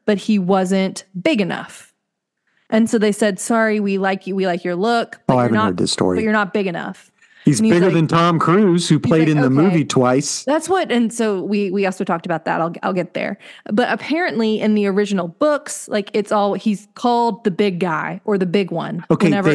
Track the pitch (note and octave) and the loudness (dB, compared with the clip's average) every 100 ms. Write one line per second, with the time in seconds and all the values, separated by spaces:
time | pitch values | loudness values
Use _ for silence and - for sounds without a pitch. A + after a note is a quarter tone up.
0 | - G3 - G#3 F3+ G3 F#3 F#3+ F#3+ - | -2 -2 0 0 2 2 2 0 0 -4
1 | - F3+ D#4+ C4 E3+ C3 - - - _ | -12 -4 0 0 -2 -4 -10 -18 -20 _
2 | _ _ _ _ _ _ - A3+ A3+ A#3 | _ _ _ _ _ _ -2 0 2 2
3 | G#3 G3+ G#3+ F#3 - A3+ A3 G#3+ G3+ G3 | 2 2 0 -2 -2 0 2 0 -2 -2
4 | G3 G3 F#3 F#3+ F#3 F3 F3+ F3 A3 A#3 | -2 -4 -4 -2 -2 -2 -4 -2 0 0
5 | F#3+ - - B2+ A#2+ G#3+ A3 F3+ - - | -2 -6 0 2 2 2 0 0 -2 0
6 | F#3 - A3 G#3+ G3+ A3 F#3+ E3 E3+ F#3+ | 0 0 0 0 0 -2 -4 -6 -10 -12
7 | _ _ _ _ - C#3 A3 E3+ F#3+ E3 | _ _ _ _ 0 2 4 4 4 2
8 | D#3 E3 E3+ E3 - F#3 G3+ F3 - D#3 | 2 2 2 2 2 4 4 2 2 2
9 | - D#3+ D#3 D3+ C3+ C3+ F#3+ E3+ A2 C3 | 4 2 4 2 2 4 4 2 2 2
10 | B2 C3 C#3+ - - D#4 D#4+ F#4+ D#4 A#3+ | 2 2 -2 -6 -2 -2 0 -2 0 0
11 | A3+ - A3 G3 F3 G#3 G3 G3 F#3+ F#3+ | 0 0 -2 -2 -2 -2 0 0 -2 -2
12 | G3 E3+ F3 E3 - E3 E3 E3 G3 F#3 | -4 -4 -2 -4 -2 -2 -2 -4 -4 -4
13 | F3 - - G3+ - - - G#3+ A#3+ G#3+ | -4 -6 -6 -8 -14 -18 -4 -2 0 -2
14 | - D#4 F4+ A3+ A3 G#3+ G#3+ G#3 G3+ F#3+ | -4 -4 -2 -2 -2 0 0 2 2 0
15 | G#3 G3 F3 - D4+ C#4+ - - - G#3 | 0 -2 -4 -2 0 0 -4 -14 -6 -6
16 | G3+ G#3+ G3+ G#3+ G3+ G3+ A3+ G3 - - | -2 -4 0 0 0 0 -2 -4 -6 -4
17 | B3 A#3+ A#3 F#3+ G#3+ E3+ G#3 F3 F3+ D#3 | 0 0 0 -2 -4 0 -2 0 -4 -4
18 | D#3+ F3+ - G3 F#3 G3 F3+ E3 D3+ E3+ | -6 -8 -4 -2 0 -2 -2 -4 -6 -6
19 | - F3 G3 G3+ D#3+ | -2 2 2 2 2